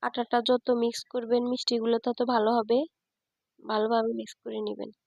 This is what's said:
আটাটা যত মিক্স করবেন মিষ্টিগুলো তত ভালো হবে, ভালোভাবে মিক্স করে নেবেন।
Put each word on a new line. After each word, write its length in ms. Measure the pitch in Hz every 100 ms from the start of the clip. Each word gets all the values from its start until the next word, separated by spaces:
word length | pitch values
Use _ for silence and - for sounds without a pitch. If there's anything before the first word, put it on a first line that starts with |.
আটাটা 360 | 240 - 233 240 233
যত 180 | 247 - 240
মিক্স 180 | 233 226 -
করবেন 300 | 254 233 240 247
মিষ্টিগুলো 440 | 247 - 240 226 233 247
তত 140 | 240 240
ভালো 160 | 247 214 233
হবে, 200 | 214 233 320 _ _ _ _ _ _ _ -
ভালোভাবে 400 | 220 220 233 226 226
মিক্স 160 | 220 -
করে 160 | - 220 214
নেবেন। 240 | 208 214 214